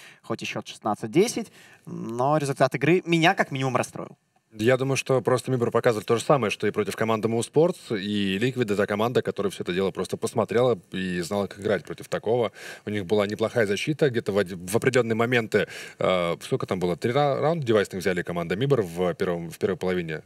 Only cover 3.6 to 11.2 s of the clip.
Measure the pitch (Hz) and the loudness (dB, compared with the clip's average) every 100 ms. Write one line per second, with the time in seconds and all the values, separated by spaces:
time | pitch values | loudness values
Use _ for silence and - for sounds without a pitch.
3.6 | 135 117 110 - - - _ _ _ 110 | -2 0 -2 -6 -12 -14 _ _ _ -2
4.6 | 113 127 135 131 - 131 117 123 - 131 | 2 4 2 -2 2 0 2 0 2 0
5.6 | 113 113 127 107 95 117 - 147 107 - | 2 2 2 2 0 0 4 2 2 0
6.6 | 104 107 98 - 113 110 110 117 113 147 | -2 -2 -2 -2 0 0 0 -2 0 2
7.6 | 170 175 - 107 101 104 98 95 123 120 | 2 2 -6 -4 -2 -2 0 0 0 0
8.6 | 110 101 101 104 127 120 98 - 101 - | 0 2 2 2 2 2 0 -2 -4 -4
9.6 | - 90 98 87 90 95 110 120 101 110 | -4 0 0 -2 -6 -4 -4 -2 0 2
10.6 | 127 101 - 95 92 90 | 2 0 -4 -6 -4 -4